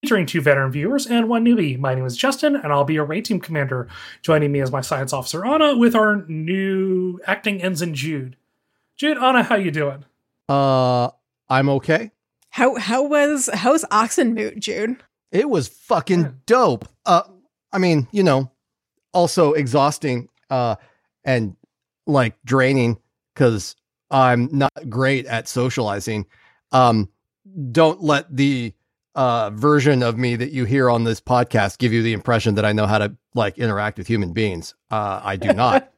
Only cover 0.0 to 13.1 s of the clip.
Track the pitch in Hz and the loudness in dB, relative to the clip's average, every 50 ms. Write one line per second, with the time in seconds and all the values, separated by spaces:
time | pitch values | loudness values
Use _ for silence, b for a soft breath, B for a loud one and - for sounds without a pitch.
0 | - 285 240 202 175 135 - 170 139 147 139 139 135 135 127 147 143 196 269 277 | 0 0 0 0 0 0 -2 0 4 4 4 4 2 -2 -2 -4 -4 -2 -2 -2
1 | 277 233 240 233 226 220 240 233 226 240 240 220 175 147 127 127 135 135 131 131 | -2 0 0 0 0 2 0 2 2 2 4 2 2 0 -2 -2 -2 -2 -2 -2
2 | 131 127 123 - - - 269 - - 302 277 277 - 151 147 143 143 135 156 151 | -4 -6 -4 -2 -2 -2 0 0 0 0 0 0 0 0 2 2 2 2 0 -2
3 | 151 139 156 190 233 - 220 175 - - 165 151 139 127 131 127 117 B B B | -2 -2 -4 -6 -4 -4 -4 -4 -4 -4 -4 -4 -2 -2 -4 -6 -8 B B B
4 | B B B B B - 160 151 151 143 143 143 135 131 127 135 131 - 156 135 | B B B B B 0 2 2 2 0 0 0 -2 -2 -4 -6 -4 -4 -4 -4
5 | 135 131 - 135 127 - - 160 190 240 285 311 311 294 285 240 233 233 233 226 | -4 -4 -6 -6 -6 -6 -8 -6 -2 -2 2 2 2 2 4 4 4 4 4 4
6 | 214 214 208 208 175 156 160 156 156 160 185 190 190 190 190 190 190 190 185 185 | 2 2 2 0 -4 -8 -8 -8 -4 -4 -4 -2 -2 -2 -2 -2 -2 0 -2 -2
7 | 185 185 180 180 - - 190 - - 220 202 185 175 185 185 147 175 175 156 139 | -2 -4 -6 -8 -4 -4 -4 -4 -2 -6 -6 -4 -4 -4 -4 -4 -4 -6 -6 -6
8 | 131 160 156 143 131 127 127 _ _ _ _ _ _ _ _ _ _ _ _ _ | -6 -6 -6 -6 -8 -10 -14 _ _ _ _ _ _ _ _ _ _ _ _ _
9 | 277 302 311 - 240 254 254 247 - 247 240 208 196 170 147 156 151 143 135 143 | -2 -2 -2 2 2 2 4 4 2 2 0 0 0 -2 -2 -2 -4 -4 -6 -10
10 | 143 _ _ _ _ _ _ _ _ - 139 139 139 135 135 131 127 127 123 123 | -18 _ _ _ _ _ _ _ _ -2 0 2 2 2 2 2 2 2 2 0
11 | 120 127 - _ _ _ _ _ _ _ 131 131 135 139 139 135 - - 160 170 | 0 -2 -4 _ _ _ _ _ _ _ 0 2 2 2 0 0 0 0 0 0
12 | 233 214 _ _ _ _ _ _ _ _ - - 285 262 262 247 202 180 226 262 | -2 -6 _ _ _ _ _ _ _ _ -4 0 0 0 0 -2 -4 -2 -2 0
13 | 285 285 | 0 0